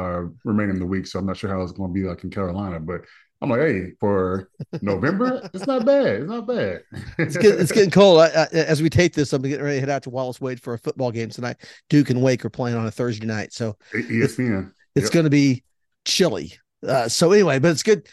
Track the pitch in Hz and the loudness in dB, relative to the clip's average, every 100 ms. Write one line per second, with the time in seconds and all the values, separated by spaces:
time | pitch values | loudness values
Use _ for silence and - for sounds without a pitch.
0 | 90 87 85 80 117 107 101 95 90 95 | -6 -6 -8 -8 -4 -2 0 -2 -2 -4
1 | 95 95 95 92 101 95 90 92 95 95 | -6 -6 -6 -6 -6 -4 -6 -8 -6 -4
2 | 92 87 92 101 92 92 98 82 80 87 | -6 -8 -10 -6 -6 -4 -8 -8 -8 -10
3 | - _ _ _ - 120 160 98 87 - | -12 _ _ _ -2 0 0 -2 -6 -4
4 | 104 98 92 95 95 - - 170 - 98 | 0 0 0 -4 -8 -16 -12 -6 -2 0
5 | 143 196 254 254 185 185 196 254 233 277 | 0 0 -2 -4 -8 -8 -4 0 2 2
6 | 202 104 156 233 214 233 104 85 - - | 2 -2 -6 -8 -6 -4 -4 -6 -12 -16
7 | - - 160 160 214 170 175 220 185 185 | -10 -4 -4 4 4 4 2 4 6 8
8 | 202 160 165 156 151 165 147 147 160 - | 8 8 6 4 0 0 0 0 2 4
9 | 175 - 139 139 135 143 143 139 135 139 | 2 0 -2 -2 -4 -4 -4 -2 -2 -4
10 | 131 123 127 - 131 123 123 117 - - | -6 -8 -8 -6 -8 -8 -8 -8 -8 -4
11 | 127 113 113 - 120 - - - _ 147 | -4 -4 -8 -8 -10 -10 -18 -20 _ 4
12 | 139 123 131 123 113 - 120 117 110 - | 4 2 2 2 -2 -6 -4 -2 -4 -4
13 | 123 107 113 107 - - 113 - _ 110 | -6 -4 -6 -6 -8 -8 -8 -8 _ -8
14 | 120 113 - - 123 98 95 _ _ 143 | -4 0 0 0 -2 -2 -6 _ _ -2
15 | 107 170 156 143 143 120 - _ _ _ | 2 2 4 4 4 0 -6 _ _ _
16 | - - 175 92 76 - _ _ - 131 | -4 0 0 0 -8 -14 _ _ -2 -2
17 | 117 - 170 208 175 135 165 160 220 202 | 0 0 4 4 4 2 2 2 2 0
18 | - | -2